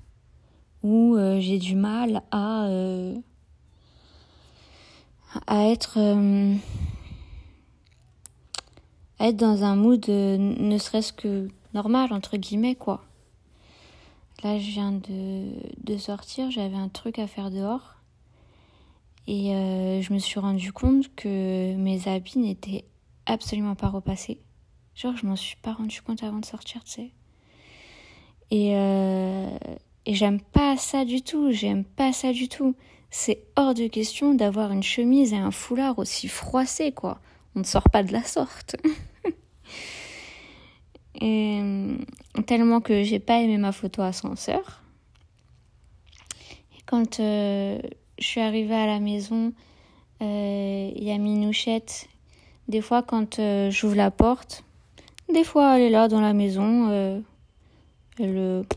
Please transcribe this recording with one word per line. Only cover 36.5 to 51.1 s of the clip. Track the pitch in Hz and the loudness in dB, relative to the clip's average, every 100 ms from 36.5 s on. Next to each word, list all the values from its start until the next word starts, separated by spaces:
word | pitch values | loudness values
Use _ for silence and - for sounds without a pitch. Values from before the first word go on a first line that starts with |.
| 254 262 - 302 | 0 0 -2 -4
quoi. | - 185 - - - _ | -4 -8 -10 -16 -20 _
On | 196 | -6
ne | 185 | -2
sort | - - | 4 4
pas | 214 | 4
de | 190 | 2
la | 226 | -2
sorte. | 247 339 269 - - - | -2 -4 -4 -6 -14 -2
<laughs> | 311 302 - _ 370 - _ _ - - - - - - - - - - - _ _ - _ - | -2 -2 -10 _ -8 -8 _ _ -20 -16 -16 -16 -18 -18 -20 -20 -20 -20 -20 _ _ -20 _ -4
Et, | 220 214 214 208 | 0 2 2 0
euh, | 202 196 196 - - - - 214 214 | -2 -2 -4 -6 -8 -14 -10 -4 2
tellement | 233 233 233 | 4 6 4
que | 226 202 | 4 2
j'ai | 208 208 | 2 0
pas | 220 233 | 2 2
aimé | 226 208 | 4 2
ma | 196 | 0
photo | 196 190 - | -2 -6 -4
ascenseur. | 190 185 185 - - 381 381 - _ _ _ _ _ _ _ _ _ _ _ _ _ - - - - - _ - | -4 -4 -8 -8 -4 -4 -6 -16 _ _ _ _ _ _ _ _ _ _ _ _ _ -20 -20 -18 -18 -20 _ -14
Et | - | 0
quand, | 240 226 - | 2 2 0
euh, | 214 208 202 202 196 220 - - _ - | 0 0 0 0 -2 -4 -8 -14 _ -10
je | - | -6
suis | 233 | -2
arrivée | 220 220 214 | 0 0 0
à | 226 214 | 0 0
la | 208 | 0
maison, | 208 208 202 226 226 - - _ _ _ _ - | -2 -4 -2 -2 -2 -4 -14 _ _ _ _ -8
euh, | 208 208 202 202 196 196 196 - | -4 -2 -2 -2 -2 -4 -6 -6
il | |
y | 208 | -4